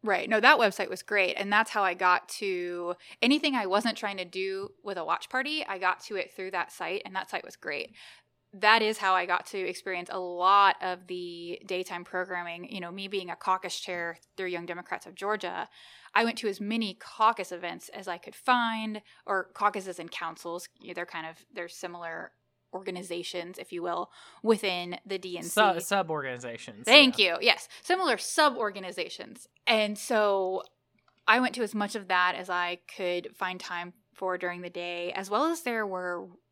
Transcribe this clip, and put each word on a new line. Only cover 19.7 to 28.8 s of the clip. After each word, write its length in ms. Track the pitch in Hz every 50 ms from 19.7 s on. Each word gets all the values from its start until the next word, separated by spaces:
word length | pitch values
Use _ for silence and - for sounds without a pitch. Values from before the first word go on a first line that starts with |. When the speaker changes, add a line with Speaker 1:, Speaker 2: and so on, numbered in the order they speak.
| 202 208 190 190 175 -
Speaker 1:
and 120 | 165 170
councils. 560 | - - 180 165 160 - - 170 170 175 175 - _ _ - - 180
They're 120 | 170 175
kind 220 | 175 - 170 160 160
of, 100 | 165 - - _ _
they're 160 | - 175 175
similar 640 | - - - 180 175 175 170 170 165 170 - - _ _ _ _ _ _ _ _ -
organizations, 840 | 185 190 190 185 175 180 180 175 175 175 - - 180 170 175 185 -
if 140 | - -
you 100 | - 175 170
will, 280 | 175 170 175 175 - - - - - - -
within 560 | - 214 226 208 - 202 180 180 175 175 180 - _
the 120 | 208 196 185
D 200 | 180 185 175 175
N 60 | 165
C. 60 | 170
Speaker 2:
Su-, 300 | - 214 214 202 185 170
sub-organizations, 1080 | 165 - 202 196 185 160 160 151 139 135 127 123 123 123 117 117 - - 110 101 -
Speaker 1:
Thank 320 | 208 233 294 285 262 247 -
Speaker 2:
yeah. 160 | 202 180 170
Speaker 1:
you. 40 | 170
Yes. 260 | - 233 202 - - - - -
Similar 360 | - - 349 370 381 320 240 196
sub-organizations. 1300 | - - - - 311 294 254 254 233 208 196 202